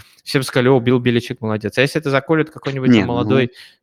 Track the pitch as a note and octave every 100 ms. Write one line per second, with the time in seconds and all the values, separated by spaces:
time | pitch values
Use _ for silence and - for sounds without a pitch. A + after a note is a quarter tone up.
0 | - _ - C#3+ B2+ C3+ B2 C3+ A#2+ B2+
1 | B2 A#2 - B2 A2 G#2+ G#2 - C3+ D#3+
2 | D#3 C3+ - D#3+ D3+ - - C3+ B2+ A#2
3 | F#2+ A#2+ G#2+ C3+ A#2+ - - _